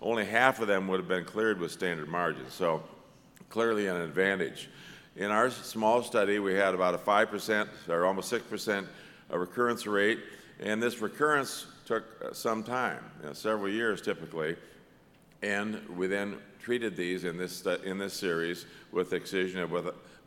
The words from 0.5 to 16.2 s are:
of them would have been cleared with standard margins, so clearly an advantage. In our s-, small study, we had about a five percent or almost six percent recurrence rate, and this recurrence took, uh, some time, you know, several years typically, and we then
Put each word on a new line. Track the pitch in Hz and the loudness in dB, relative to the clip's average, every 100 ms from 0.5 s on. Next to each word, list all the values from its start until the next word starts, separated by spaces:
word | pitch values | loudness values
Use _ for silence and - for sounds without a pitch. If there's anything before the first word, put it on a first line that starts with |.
| 131 | 4
of | 110 | 2
them | 98 95 | 2 4
would | 92 | 0
have | 87 | 2
been | 92 82 | -2 0
cleared | 104 110 98 | 0 0 2
with | 82 | -2
standard | - 92 82 76 | -2 -2 -2 -2
margins, | 85 87 69 - | 0 0 -2 -8
so | - 90 80 80 - - - - - - | -2 2 2 -2 -18 -20 -20 -20 -20 -10
clearly | 107 117 110 98 | 0 2 4 2
an | 87 | 0
advantage. | 82 76 95 95 82 - - - - - - - | -2 2 4 4 -2 -4 -16 -18 -20 -20 -20 -6
In | 101 | 0
our | 104 123 | 4 4
s-, | 117 - | 0 -8
small | 110 110 120 | 0 4 4
study, | 113 113 101 104 | 2 2 4 2
we | 98 | 2
had | 95 98 | 4 4
about | 92 90 | 4 2
a | 87 | 2
five | 104 104 110 | 4 4 4
percent | 104 92 107 104 - - | 0 0 0 0 -6 -2
or | 85 90 | 2 4
almost | 95 92 | 2 -2
six | 117 - | -4 -4
percent | 107 - 101 90 - - - - | -6 -2 -2 -2 -14 -20 -20 -6
recurrence | 87 90 - 120 113 104 | -4 -2 0 0 0 0
rate, | 104 104 113 - - - - | 4 4 2 -4 -18 -20 -8
and | 98 110 | -2 2
this | 120 110 | 0 0
recurrence | 107 - 151 147 127 - - - | -6 2 4 4 2 -6 -12 -18
took, | - 113 - - | -2 -2 -2 -10
uh, | - | -10
some | - 117 110 | -4 -2 -2
time, | 110 123 117 67 - - | -2 -2 -2 -4 -10 -14
you | 73 | -14
know, | |
several | 73 110 107 98 | -6 -2 0 0
years | 107 117 92 | 0 0 0
typically, | 104 92 80 82 78 85 - - - - _ _ - - | -2 -4 -6 -4 -4 -4 -10 -20 -20 -20 _ _ -20 -8
and | 101 101 107 107 - | -2 -2 -2 -6 -8
we | 90 92 | -4 0
then | 101 | 0